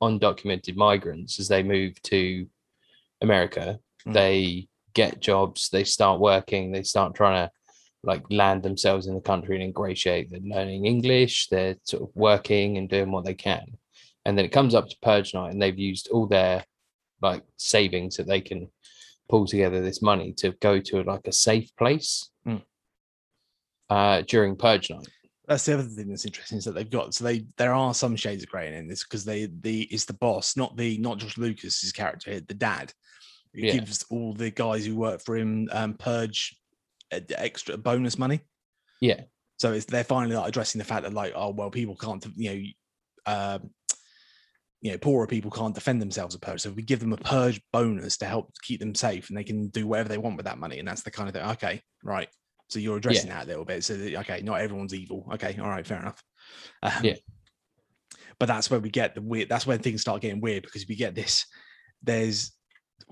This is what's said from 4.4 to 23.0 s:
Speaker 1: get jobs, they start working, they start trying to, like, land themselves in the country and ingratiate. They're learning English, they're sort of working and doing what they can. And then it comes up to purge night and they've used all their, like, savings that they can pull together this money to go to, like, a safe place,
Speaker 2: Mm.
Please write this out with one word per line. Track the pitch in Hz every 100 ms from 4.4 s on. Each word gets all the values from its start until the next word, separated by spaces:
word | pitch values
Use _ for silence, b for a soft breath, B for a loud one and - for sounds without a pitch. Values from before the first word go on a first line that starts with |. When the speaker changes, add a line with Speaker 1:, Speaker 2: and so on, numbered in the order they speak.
| 92 90 92 _ _
Speaker 1:
get | - 107 -
jobs, | - 98 95 - -
they | 95
start | 98 - 101 90
working, | 104 95 - 101 92
they | 95
start | 95 104 92 87
trying | 101 92 87
to, | _ b b b _
like, | - 92 -
land | 104 98 98
themselves | 95 95 101 98 95
in | 95
the |
country | 98 95 90 95
and |
ingratiate. | 92 90 98 92 92 87 78
They're | 90
learning | 98 101 98 98 104
English, | 120 123 127 120 - -
they're | 95 95 95
sort | - -
of | 92
working | - 107 101 - 104 101 98
and | 95
doing | 98 95
what | 95
they | 90
can. | 95 - 92 - - _ b b b
And | - 101
then |
it | 92
comes | 139 135 113
up | -
to | -
purge | 120 104 98
night | 95 90
and | 98
they've | 98 92
used | 98 95 -
all | 113 107
their, | 98 92 92 - _ _ _ _ -
like, | 98 90 - -
savings | - 107 98 90 90 -
that | 87
they | 98
can | 92 92 90 _ b b b b -
pull | 110 95
together | 104 92 92
this | 92 95
money | 107 98 90
to | 92 95
go | 92 104 98
to, | 98 98
like, | 92 98 -
a |
safe | - - 110 110 -
place, | 120 151 - - - _ -
Speaker 2:
Mm. | 107 - _ _ _